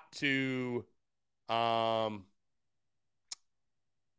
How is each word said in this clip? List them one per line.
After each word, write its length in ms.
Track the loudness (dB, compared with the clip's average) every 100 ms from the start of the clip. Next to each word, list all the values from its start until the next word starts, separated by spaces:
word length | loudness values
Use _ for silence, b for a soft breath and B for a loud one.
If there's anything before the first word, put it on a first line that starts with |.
| 0
to, 720 | -4 0 2 0 -2 -2 -4 -8 _ _ _ _ _ -4
um, 720 | 0 2 2 2 2 0 -4 -14 _ _ _ _ _ _ _ _ _ -18 -18 _ _ _ _ _ _ _